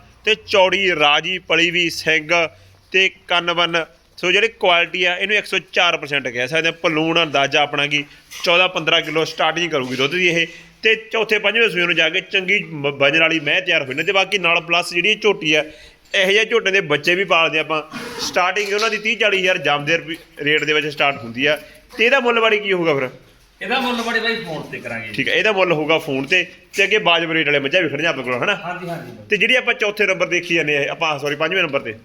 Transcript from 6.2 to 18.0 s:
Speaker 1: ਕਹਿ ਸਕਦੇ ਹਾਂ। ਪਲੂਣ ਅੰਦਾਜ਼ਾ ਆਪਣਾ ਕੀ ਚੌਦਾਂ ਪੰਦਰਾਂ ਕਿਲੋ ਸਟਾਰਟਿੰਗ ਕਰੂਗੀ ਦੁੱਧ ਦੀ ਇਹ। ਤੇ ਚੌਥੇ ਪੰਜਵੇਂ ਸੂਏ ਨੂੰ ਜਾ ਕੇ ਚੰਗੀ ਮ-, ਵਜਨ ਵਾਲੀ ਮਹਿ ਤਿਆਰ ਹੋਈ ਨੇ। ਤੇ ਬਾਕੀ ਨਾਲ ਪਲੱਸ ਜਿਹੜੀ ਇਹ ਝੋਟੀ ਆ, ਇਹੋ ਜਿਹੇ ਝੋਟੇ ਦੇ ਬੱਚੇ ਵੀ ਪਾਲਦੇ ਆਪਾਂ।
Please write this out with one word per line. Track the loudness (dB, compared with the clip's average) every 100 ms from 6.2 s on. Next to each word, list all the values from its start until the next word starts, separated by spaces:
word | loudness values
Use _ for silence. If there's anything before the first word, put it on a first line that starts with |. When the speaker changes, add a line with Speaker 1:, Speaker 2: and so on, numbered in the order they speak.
| -4
Speaker 1:
ਕਹਿ | -4 -2
ਸਕਦੇ | 0 -2
ਹਾਂ। |
ਪਲੂਣ | -2 -2 0 0 0
ਅੰਦਾਜ਼ਾ | 2 0 2 2
ਆਪਣਾ | 0 -2 -2
ਕੀ | -2 -6 -16 -20 -6
ਚੌਦਾਂ | 2 4 2
ਪੰਦਰਾਂ | 0 0 0
ਕਿਲੋ | 0 -2 -2
ਸਟਾਰਟਿੰਗ | 0 -2 0 -2
ਕਰੂਗੀ | -2 -2 -2
ਦੁੱਧ | -2
ਦੀ | 2 2
ਇਹ। | 2 -2 -6 -20 -2
ਤੇ | 0 0
ਚੌਥੇ | -2 -4 0 0
ਪੰਜਵੇਂ | 0 2 0
ਸੂਏ | 0 0
ਨੂੰ | 2
ਜਾ | 2
ਕੇ | 0
ਚੰਗੀ | -2 -2 0 -2
ਮ-, | -2 -4 -4
ਵਜਨ | 2 2 4
ਵਾਲੀ | 2 2
ਮਹਿ | 0 -2
ਤਿਆਰ | 0 -2
ਹੋਈ | -2 -4
ਨੇ। |
ਤੇ | 0
ਬਾਕੀ | 0 0 0
ਨਾਲ | 0 0
ਪਲੱਸ | 0 -2 -2
ਜਿਹੜੀ | 0 0
ਇਹ | 2
ਝੋਟੀ | 0 0 2
ਆ, | 0 0 -8 -20 _ _ 0
ਇਹੋ | 2
ਜਿਹੇ | 2 2
ਝੋਟੇ | 0 0
ਦੇ | 0
ਬੱਚੇ | 0 0 0 0
ਵੀ |
ਪਾਲਦੇ | 2 2 2 0
ਆਪਾਂ। | -2 -4 -6 -12